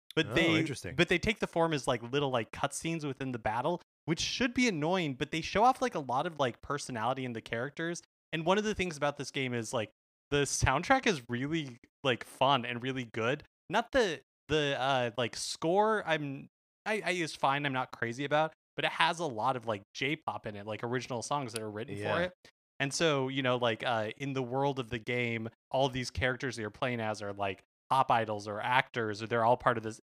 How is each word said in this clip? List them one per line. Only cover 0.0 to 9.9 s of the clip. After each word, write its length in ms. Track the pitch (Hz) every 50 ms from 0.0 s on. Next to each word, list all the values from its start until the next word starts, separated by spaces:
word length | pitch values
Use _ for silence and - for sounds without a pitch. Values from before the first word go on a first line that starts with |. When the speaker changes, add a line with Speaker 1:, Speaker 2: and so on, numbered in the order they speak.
| _ - -
Speaker 1:
but 120 | - 160 -
Speaker 2:
Oh, 80 | 113
Speaker 1:
they, 200 | - 165 165 165
Speaker 2:
interesting. 400 | 160 160 156 131 - - 92 85
Speaker 1:
but 140 | 131 180 -
they 80 | 185 170
take 220 | - 214 226 -
the 80 | - 175
form 260 | - 175 165 165 160
as, 120 | 143 -
like, 160 | - 131 117 117 120 127
little, 180 | 143 147 135
like, 200 | 127 120 110 -
cutscenes 520 | - - - 139 - - - 165 165 165 147
within 300 | 147 131 - 135 131 127
the 60 | 117
battle, 420 | 110 104 107 117 127 156 175 170 - _ _ _ _
which 160 | - 165 165
should 320 | - - - - 240 262 240
be 160 | - 247 247
annoying, 460 | 196 151 143 160 185 190 175 147 131
but 160 | 120 151 -
they 100 | - 160
show 220 | 156 - - 185 220
off, 160 | 254 262 -
like, 140 | 262 247 -
a 40 | 175
lot 260 | 143 127 120 131 151
of, 140 | 180 165 143
like, 220 | 139 123 117 -
personality 640 | - - 139 143 - - 117 113 107 120 131 131 131
in 80 | 127 120
the 80 | 113
characters. 600 | - - - 117 120 143 - - 165 170 175 165 - _ _ _ _ _
And 140 | - 160 165
one 120 | 165 185 208
of 60 | 208
the 100 | 214 202
things 220 | - 185 180 160
about 220 | 139 147 147 143 -
this 140 | 139 -
game 220 | - 143 135 127 123
is, 200 | 120 113 107 -
like, 180 | 123 107 -